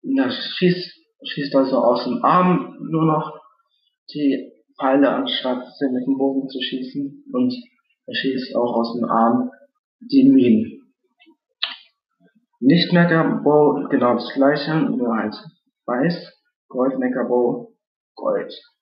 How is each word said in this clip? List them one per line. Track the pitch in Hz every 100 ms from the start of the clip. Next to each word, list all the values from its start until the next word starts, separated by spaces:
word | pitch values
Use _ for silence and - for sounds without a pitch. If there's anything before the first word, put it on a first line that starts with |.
Er | - 135 123
schießt, | - - - 180 170 - - _ _
schießt | - - 143
also | 139 131 127
aus | 113 120
dem | 127 113
Arm | - 175 185 156 - -
nur | 147 160 160
noch | 156 156 - _ _ _ _ _ _ -
die | 147 143 127 127 _ _ -
Pfeile, | 135 139 131
anstatt | 135 131 - 127 127 - -
sie | 139
mit | 127 127
dem | 135
Bogen | 135 135 131
zu | 131
schießen. | - 127 127 143 - - -
Und | 127 127 - - _ _ _ -
er |
schießt | 127 135 127 - 117
auch | 120 113
aus | 117 120
dem |
Arm | 113 113 117 127 127 - _ _ _ _
die | - 135 135
Minen. | 131 120 107 - - _ _ _ _ - _ _ _ - - _ _ _ _ _ _ _ _
Nicht | 123 170 -
Mecha | 175 170 165 143 113
Bow, | 147 151 147 - -
genau | 135 123
das | 113 -
gleiche, | 139 139 151 160
nur | 156 - 131 120 113
halt | 107 - 160 _ _ _ -
weiß. | 120 160 170 - _ _ _ _
Gold | 127 131 131
Mecha | 127 131
Bow, | 110 123 123 - - _ _ _ _
Gold. | - - 101 - - _ _